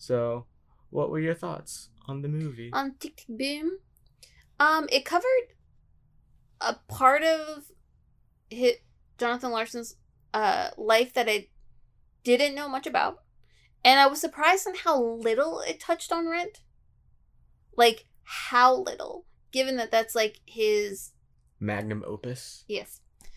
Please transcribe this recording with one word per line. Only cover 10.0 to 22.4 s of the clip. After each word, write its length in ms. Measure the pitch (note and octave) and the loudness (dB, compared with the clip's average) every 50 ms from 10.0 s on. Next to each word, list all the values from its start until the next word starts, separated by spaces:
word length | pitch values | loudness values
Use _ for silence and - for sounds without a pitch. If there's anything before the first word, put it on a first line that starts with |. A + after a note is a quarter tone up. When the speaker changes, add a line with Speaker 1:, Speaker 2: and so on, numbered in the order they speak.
| _ _ _ _ _ _ - | _ _ _ _ _ _ -2
Speaker 2:
uh, 380 | G#3+ G#3+ G3 - - F2+ - - | 0 2 2 2 0 -2 -4 -6
life 380 | - A3 G#3+ A3 A3+ B3 B3 - | -4 2 4 4 4 2 2 0
that 160 | C4 A#3 A3 | 0 0 2
I 200 | G#3+ G3+ G3 - _ - - - - - - _ _ _ _ _ _ _ - | 0 -2 -4 -8 _ -20 -20 -20 -20 -20 -20 _ _ _ _ _ _ _ 2
didn't 320 | A#3+ A#3+ B3+ C#4+ C#4+ C4+ | 2 4 4 4 2 0
know 120 | C#4+ D4 | -4 -8
much 200 | C#4+ C4 C4 - | -6 -6 -6 -6
about. 320 | D#4+ B3+ - - - - - _ _ _ - _ _ _ _ _ _ _ _ - | -2 0 0 0 0 -2 -8 _ _ _ -20 _ _ _ _ _ _ _ _ 6
And 140 | B3 C4+ C#4 | 8 8 8
I 80 | C#4 | 8
was 120 | C#4 C#4+ D4+ | 6 4 2
surprised 480 | - D#4 - C#4+ D4+ E4 F#4 F#4+ - | -4 -6 -2 2 4 4 4 2 0
on 60 | F#4+ F#4 | -4 -8
how 260 | - - E4+ D#4 C4 | -2 0 2 2 2
little 600 | A#3+ A3+ A3+ A#3 A3+ A#3 A3 A#3 D4 D#4+ - - | 2 0 -2 -2 -2 0 0 0 0 -2 -4 -6
it 180 | - - D#4+ - | -8 -8 -10 -6
touched 320 | - - E4+ E4+ - - | -4 -4 -4 -4 -4 -4
on 160 | E4+ E4+ E4 | -4 -4 -2
Rent. 340 | E4 E4 F4 F4 G#4 - - _ _ _ _ _ _ _ _ _ _ _ _ _ _ _ _ _ _ _ _ _ _ - | -2 -4 -4 -6 -8 -12 -16 _ _ _ _ _ _ _ _ _ _ _ _ _ _ _ _ _ _ _ _ _ _ 2
Like, 300 | A#3+ A#3+ A#3 A3 - - _ _ _ _ | 4 4 4 4 2 -6 _ _ _ _
how 500 | - - - - - C4 A#3+ B3 C4 C4 | -14 -12 -12 -8 0 4 6 6 6 6
little, 540 | B3+ F#4+ - - - - - - F4+ - _ _ _ _ _ | 4 0 -4 -8 -8 -10 -10 -12 -14 -18 _ _ _ _ _
given 240 | - C4 C4 C4+ C4 | -2 -2 -2 0 -2
that 140 | B3 A3 A3+ | -4 -2 0
that's, 240 | - A3+ A3 A3+ - | 0 0 0 0 0
like, 240 | A#3 G#3+ G#3+ G#3+ - _ | 0 0 0 -2 -10 _
his 640 | - - A#3 A3 G#3+ G#3+ G#3 G#3 G3+ G3 - - - _ _ _ _ _ _ _ _ _ - | -16 -6 -2 0 2 2 0 0 -4 -6 -12 -14 -16 _ _ _ _ _ _ _ _ _ -8
Speaker 1:
Magnum 440 | G#2 G#2 G#2 G2+ G#2+ G#2+ G#2+ G#2+ - | -6 -6 -4 -4 -6 -6 -8 -8 -8
opus? 560 | - G#2+ G#2 - B2 B2+ B2 | -10 -10 -10 -10 -10 -10 -12